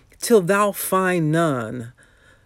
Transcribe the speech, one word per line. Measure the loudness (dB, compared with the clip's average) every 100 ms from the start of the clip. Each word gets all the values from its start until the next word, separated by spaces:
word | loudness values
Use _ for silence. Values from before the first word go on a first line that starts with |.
| _ -10
till | 2 4
thou | 4 0 0
find | -2 -2 0 0 0 0
none. | 0 0 -2 -6 -10 -12 -18 _ _ _ _